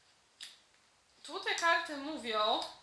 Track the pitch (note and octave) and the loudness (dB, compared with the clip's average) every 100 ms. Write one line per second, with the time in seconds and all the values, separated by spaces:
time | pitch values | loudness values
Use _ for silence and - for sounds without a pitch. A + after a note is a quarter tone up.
0 | _ _ _ - - - _ _ _ _ | _ _ _ -18 -18 -18 _ _ _ _
1 | _ _ - F4 A4 F#4+ E4+ E4+ E4 C#4+ | _ _ -10 -6 -2 2 4 4 2 -6
2 | C#4 D4+ A#3 G#3+ G#3+ D4 - - | -6 -6 -2 0 2 2 -2 -12